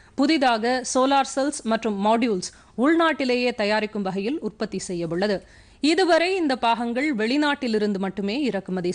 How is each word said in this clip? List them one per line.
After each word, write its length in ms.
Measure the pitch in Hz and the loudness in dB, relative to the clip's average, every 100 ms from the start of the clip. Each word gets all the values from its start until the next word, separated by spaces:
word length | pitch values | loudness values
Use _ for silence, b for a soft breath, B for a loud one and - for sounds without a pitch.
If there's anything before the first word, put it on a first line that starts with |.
| B | B
புதிதாக 680 | - 285 320 262 226 233 254 | -2 2 4 2 2 0 -2
சோலார் 480 | 254 254 269 277 262 | 0 0 2 2 0
செல்ஸ் 280 | 285 277 - | -2 -2 -2
மற்றும் 360 | 220 220 226 196 | -2 -2 -2 0
மாடியூல்ஸ் 460 | 208 226 240 190 - B B - | 2 2 2 0 -4 B B -2
உள்நாட்டிலேயே 760 | 277 339 330 302 262 247 247 | 2 4 2 2 0 0 0
தயாரிக்கும் 480 | 240 208 214 214 214 | 0 0 0 -2 -4
வகையில் 360 | 185 190 208 320 | -4 -4 -4 -4
உற்பத்தி 400 | 214 - 208 190 | -6 -6 -6 -6
செய்யவுள்ளது. 560 | - 175 170 170 208 185 - b b b | -6 -6 -4 -2 0 -2 -6 b b b
இதுவரை 540 | 285 330 370 320 349 381 | 0 2 4 4 4 0
இந்த 180 | 302 262 | 0 0
பாகங்கள் 580 | 233 226 240 240 302 | 0 0 -2 -2 -2
வெளிநாட்டிலிருந்து 840 | 220 226 285 294 285 247 214 208 196 | 0 0 0 0 0 0 0 0 -2
மட்டுமே 420 | 190 208 196 254 | -4 -4 -4 -2
இறக்குமதி 520 | 262 190 - 180 175 | -2 -4 -4 -4 -4